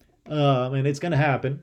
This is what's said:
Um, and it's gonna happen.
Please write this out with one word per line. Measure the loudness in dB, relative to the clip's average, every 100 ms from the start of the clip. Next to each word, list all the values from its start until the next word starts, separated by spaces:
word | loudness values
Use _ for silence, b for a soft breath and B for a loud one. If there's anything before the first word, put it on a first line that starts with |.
| _ _ -6
Um, | 0 2 2 0
and | -2 -2
it's | -2
gonna | -2 2
happen. | 2 0 -2 -6